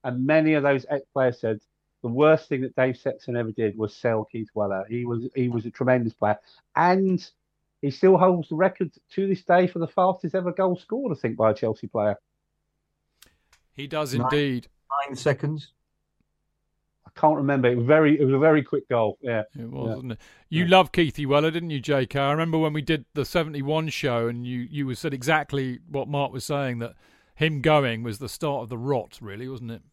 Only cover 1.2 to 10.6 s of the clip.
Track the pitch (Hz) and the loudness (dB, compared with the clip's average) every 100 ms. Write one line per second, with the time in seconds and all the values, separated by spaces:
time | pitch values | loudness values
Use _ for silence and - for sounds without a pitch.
1.2 | 127 120 113 104 _ _ _ _ 120 123 | 0 0 -4 -4 _ _ _ _ -6 2
2.2 | 151 156 - 135 131 - 131 123 135 - | 4 4 2 -6 -4 0 -2 0 -6 -6
3.2 | - 120 113 107 110 110 107 - 120 110 | -6 -4 -4 -2 -2 -2 -8 -2 -2 -2
4.2 | 107 113 107 107 101 95 101 117 120 120 | -4 -10 -8 -4 -2 -4 -6 -6 -4 -6
5.2 | 123 135 123 117 110 - 127 127 113 - | -6 -4 -2 -2 -6 -4 2 2 0 -2
6.2 | 104 104 _ _ _ - 175 185 190 180 | -2 -2 _ _ _ 0 2 4 2 0
7.2 | - _ _ _ _ _ 143 - 190 185 | -4 _ _ _ _ _ -6 4 6 8
8.2 | 185 180 151 156 185 185 170 _ _ - | 6 4 -2 0 0 0 -8 _ _ -4
9.2 | 196 185 - 180 180 180 165 - 185 185 | -2 -2 2 4 4 -2 -4 2 0 0
10.2 | 165 190 175 175 | -4 -4 -4 -2